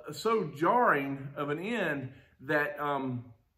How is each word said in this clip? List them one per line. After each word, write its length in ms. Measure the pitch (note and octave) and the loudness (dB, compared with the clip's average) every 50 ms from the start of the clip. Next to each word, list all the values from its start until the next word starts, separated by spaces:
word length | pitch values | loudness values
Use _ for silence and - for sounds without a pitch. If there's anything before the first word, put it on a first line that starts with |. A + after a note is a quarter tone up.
| - - | -8 -10
uh, 40 | - | -12
so 320 | - - A3 A3+ A3 F#3 | -4 0 0 2 2 0
jarring 840 | D3+ C3 C#3 A#3 C4 A#3 B3 A#3+ G#3+ D#3+ C#3+ C#3 C#3 C#3 C#3 C3+ - - | -2 -2 0 4 4 6 6 6 6 4 4 2 0 -4 -6 -6 -10 -6
of 140 | D3+ C#3+ D3 | -6 -4 -2
an 100 | D3 D#3+ | -2 -4
end 540 | F3 G#3+ A#3+ A3 F#3 D#3+ D3 C#3 C3 B2 - - - _ _ _ C3 | -2 -4 -2 0 0 0 -2 -2 -4 -8 -12 -16 -20 _ _ _ -6
that, 360 | C3+ D#3 D3+ D3 D3 - - | -2 0 0 0 0 -2 -4
um, 460 | D3 D3 C#3+ C#3 C3+ C3 B2+ A#2+ A#2 - - _ _ _ _ | -2 -2 -2 -2 -2 -2 -4 -6 -8 -10 -18 _ _ _ _